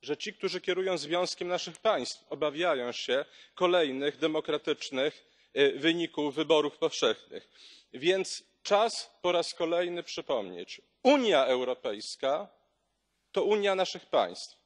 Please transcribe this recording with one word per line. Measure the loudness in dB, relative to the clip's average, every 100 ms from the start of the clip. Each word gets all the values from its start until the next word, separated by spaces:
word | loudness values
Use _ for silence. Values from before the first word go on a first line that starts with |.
że | -6 -8
ci, | -8
którzy | -6 -6 -6
kierują | -4 -2 0 -2
związkiem | -2 -2 -2 -4 -6
naszych | -4 -6 -4
państw, | 0 0 -2 -10 _
obawiają | -4 -4 -2 -2 0 -2
się | -6 -2 -2 -2 -12 -20 -2
kolejnych | 2 4 2 0 -4 -2
demokratycznych, | -2 -2 -4 -4 -2 -4 -4 -2 -2 -4 _ _ _ 2
y, | 2 4
wyników | 0 0 -2 -2 -2 -2
wyborów | 4 4 4 -2
powszechnych. | -4 0 0 0 -6 -16 -16 _ -20 -20 _
Więc | -6 0 0 0 -8 _ _
czas | 0 2 2 -2 -12 _
po | 0
raz | 0 0
kolejny | -4 -2 0 -2 -6
przypomnieć, | -8 -12 -4 -4 -4 -10 -12 -16 _ _
Unia | 4 4 6 4 4
Europejska | 2 0 -4 -6 -6 -10 -4 -2 -2 -4 _ _ _ _ _ _ _ _
to | -2
Unia | 2 2 2 2
naszych | 0 -4 0
państw | 2 2 -2 -16 -18